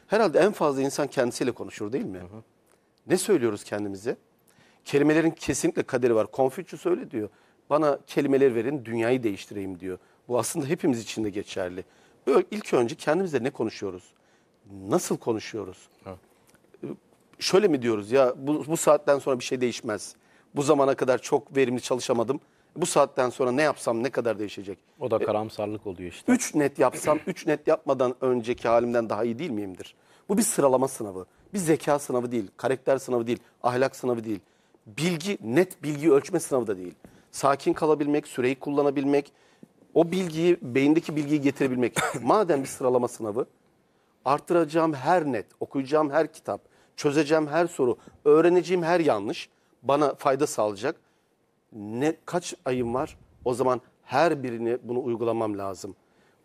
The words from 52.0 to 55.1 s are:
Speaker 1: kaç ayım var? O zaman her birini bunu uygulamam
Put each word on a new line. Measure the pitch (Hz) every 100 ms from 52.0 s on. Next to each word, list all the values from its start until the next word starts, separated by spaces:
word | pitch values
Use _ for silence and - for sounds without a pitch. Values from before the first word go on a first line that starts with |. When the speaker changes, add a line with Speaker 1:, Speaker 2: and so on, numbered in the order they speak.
| 151 165 -
Speaker 1:
kaç | 175 - -
ayım | 131 127 117
var? | 123 156 - _ _
O | 120
zaman | 120 127 123 - _
her | - 131 170 147
birini | 127 117 113 123
bunu | 113 123
uygulamam | 120